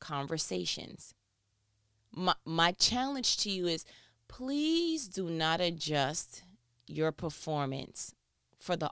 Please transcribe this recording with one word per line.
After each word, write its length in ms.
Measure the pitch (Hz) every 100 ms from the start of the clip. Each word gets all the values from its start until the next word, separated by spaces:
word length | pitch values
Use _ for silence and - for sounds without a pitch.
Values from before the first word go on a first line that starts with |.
conversations. 1120 | - 143 139 160 - 180 170 - - - - - _ _ _ _ _ _ _ _ _
My, 220 | 160 190 -
my 280 | 156 165 170
challenge 640 | 185 - 247 269 277 226 -
to 120 | 208
you 160 | 190 175
is, 180 | 160 - - - _ _
please 800 | - 262 285 311 330 339 320 202
do 220 | 190 170
not 300 | 160 160 170
adjust 840 | 175 165 151 147 135 165 - - - - _ _ -
your 240 | 151 156
performance 1040 | - 165 - 160 151 135 135 - - - - _ _ _ _
for 180 | - 170
the 140 | 156